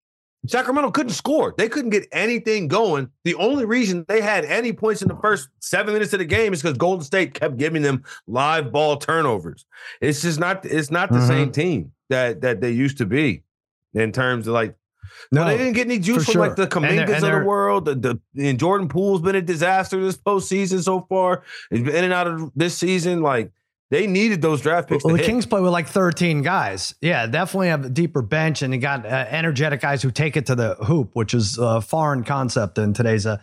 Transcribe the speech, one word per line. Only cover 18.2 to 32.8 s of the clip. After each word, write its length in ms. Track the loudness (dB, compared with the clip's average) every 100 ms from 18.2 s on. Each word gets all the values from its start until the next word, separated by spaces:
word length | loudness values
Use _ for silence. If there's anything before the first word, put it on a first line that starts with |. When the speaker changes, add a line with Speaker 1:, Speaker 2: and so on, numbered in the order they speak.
| _ -4 -2
Speaker 1:
and 140 | 2
Jordan 300 | 2 2 0
Poole's 320 | -2 0 2
been 140 | 2 0
a 60 |
disaster 640 | 0 0 2 2 0 -2
this 140 | -2 -2
postseason 640 | 0 -2 0 -2 0 0
so 220 | 0 -2 -2
far. 360 | 0 2 0 -6 -18 -6
He's 140 | -2
been 120 | 0 0
in 80 |
and 100 | 2
out 140 | 0 0
of 240 | -4 -6
this 240 | -2 -2 0
season. 440 | 0 0 0 0
Like, 320 | 2 0 -2 _ _ _ -2
they 160 | 0 2
needed 340 | 2 2 2
those 180 | 2 2
draft 280 | 2 0 0
picks 140 | 0
Speaker 2:
Well, 80 | 2
Speaker 1:
to 60 | 2
Speaker 2:
the 60 |
Speaker 1:
hit. 60 | 2
Speaker 2:
Kings 160 | 0 0
play 160 | 2
with, 100 | 2
like, 160 | 2 0
thirteen 540 | 2 2 2 0 2
guys. 540 | 0 0 -2 -4 -8 -4
Yeah, 280 | -2 0 0
definitely 400 | -2 -2 0 0
have 180 | 0 -2
a 40 |
deeper 340 | -2 0 0
bench, 400 | 0 0 0 0
and 100 | -2
you 60 | -2
got, 260 | -2 -2 -2
uh, 200 | -4 -2
energetic 520 | -2 -2 0 0 0
guys 200 | 0 0
who 80 | -2
take 260 | 0 0 0
it 120 | 0
to 80 | 0
the 180 | 0 -2
hoop, 360 | 0 0 0
which 220 | -2 0 0
is 240 | 0 0
a 200 | 0 0
foreign 440 | 0 0 0 0
concept 560 | -2 -2 0 0 -2
in 140 | 0